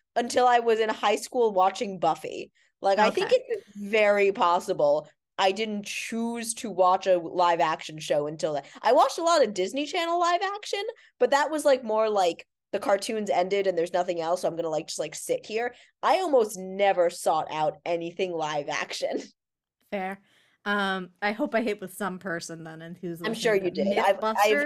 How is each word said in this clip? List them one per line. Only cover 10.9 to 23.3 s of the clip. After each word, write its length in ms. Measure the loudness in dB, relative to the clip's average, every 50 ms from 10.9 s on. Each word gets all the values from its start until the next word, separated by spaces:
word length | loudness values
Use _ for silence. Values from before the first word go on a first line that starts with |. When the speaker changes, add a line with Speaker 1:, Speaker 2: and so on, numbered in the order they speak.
| -10 _ _ _ _ 0
Speaker 1:
but 100 | 0 2
that 220 | 4 2 2 0
was, 120 | -2 0 2
like, 200 | 4 2 2 2
more 260 | 0 0 0 2 2
like 380 | 2 2 2 2 0 -2 -10 _ _ _ _ _ -6
the 60 | -4
cartoons 500 | 0 0 0 0 0 -2 -4 -4 -2 0
ended 380 | 0 0 0 0 0 0 0 0
and 100 | 0 0
there's 140 | -2 0
nothing 300 | 0 -2 0 -2 -2 -2
else, 200 | -2 -2 -2 0
so 60 | -2 -4
I'm 80 | -4
gonna, 140 | -4 -4 -4
like, 180 | -4 -4 -6 -6
just, 100 | -6 -6
like, 160 | -6 -8 -8
sit 320 | -10 -6 -4 -4 -4 -4
here. 300 | -6 -6 -4 -4 -6 -8 -12 -20 _ _ _
I 180 | 0 2 2 2
almost 380 | 2 2 4 4 2 2 -2 -10
never 520 | -10 -8 -2 2 2 4 4 4 4 2
sought 380 | 2 0 0 0 0 0 -2 -4
out 280 | -2 -2 -2 -2 -2 -4 -4
anything 460 | -4 -4 -4 -4 -6 -4 -4 -4 -4
live 380 | -2 -4 -4 -4 -4 -4 -4 -4
action. 520 | -4 -4 -4 -6 -6 -6 -4 -4 -4 -6 -8 -10 _ _ _ _ _
<laughs> 360 | _ _ _ _ _ _ -8
Speaker 2:
Fair. 300 | -8 -6 -6 -6 -8 -10 _ _ _ _ _ _ _ _ -4
Um, 460 | -2 0 0 0 0 -2 -4 -6 -10 _ -6
I 120 | -4 -4 -2
hope 200 | -2 -4 -2 0
I 80 | 0 0
hit 180 | -2 -4 -6
with 120 | -8 -12 -10
some 240 | -6 -6 -6 -6 -6
person 460 | -8 -8 -8 -8 -8 -10 -14 -14 -14
then 180 | -16 -16 -16
and 140 | -16 -16 -14 -12
who's 220 | -10 -10 -8 -6 -6
Speaker 1:
I'm 60 | -6